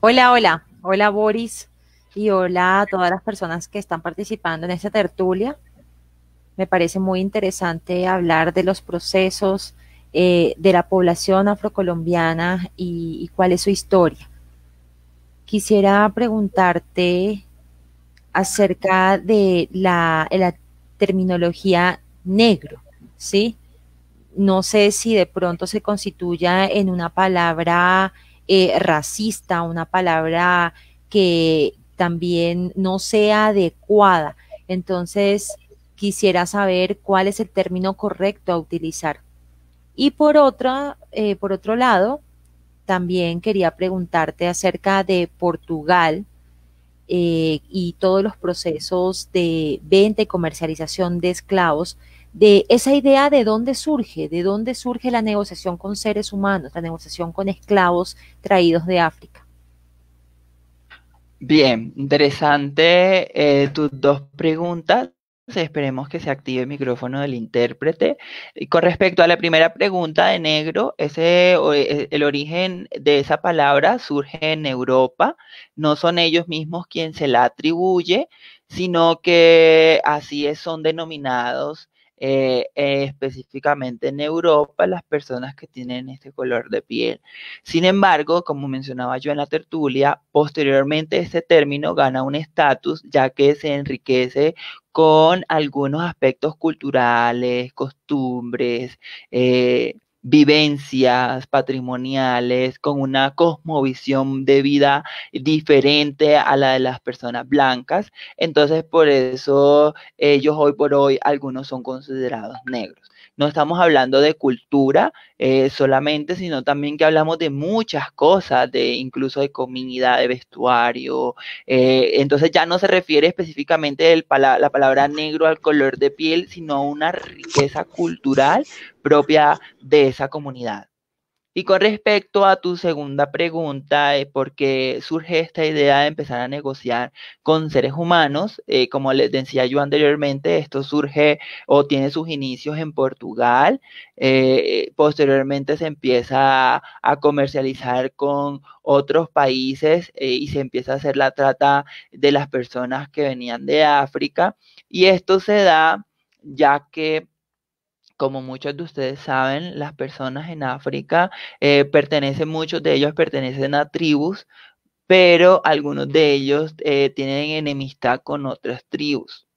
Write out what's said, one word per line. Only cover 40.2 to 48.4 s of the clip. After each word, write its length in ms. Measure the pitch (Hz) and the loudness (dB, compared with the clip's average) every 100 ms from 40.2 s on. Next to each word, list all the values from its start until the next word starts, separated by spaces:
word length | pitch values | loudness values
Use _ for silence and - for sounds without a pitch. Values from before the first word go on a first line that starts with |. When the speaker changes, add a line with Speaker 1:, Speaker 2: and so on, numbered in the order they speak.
| 302 302 | 4 6
Speaker 1:
otra, 580 | 277 214 262 262 285 - - | 4 2 -4 -4 -6 -10 -14
eh, 260 | - 214 196 | -4 -4 -2
por 160 | 202 | -4
otro 240 | 190 - 233 | -6 -4 0
lado, 460 | 247 202 202 294 _ _ _ _ _ _ - | 2 4 2 -2 _ _ _ _ _ _ -4
también 560 | 185 180 180 170 170 | -4 -2 -2 -2 -4
quería 340 | 220 202 170 - | -4 0 0 -2
preguntarte 720 | 185 185 175 170 156 - 175 | -6 -4 -4 -2 -4 -4 -4
acerca 560 | 175 190 180 - 196 | -2 -4 -2 -2 0
de 240 | 190 185 170 _ | 0 -2 -2 _
Portugal, 840 | 175 170 _ 160 151 180 165 160 208 _ _ _ _ _ _ _ _ | -4 -4 _ -8 0 2 2 -2 -8 _ _ _ _ _ _ _ _
eh, 520 | 180 175 165 160 151 _ | -2 0 0 0 -2 _
y 260 | 190 175 - | -6 -6 -2
todos 240 | 190 190 | 0 2
los 140 | 202 | 0
procesos 920 | - | -4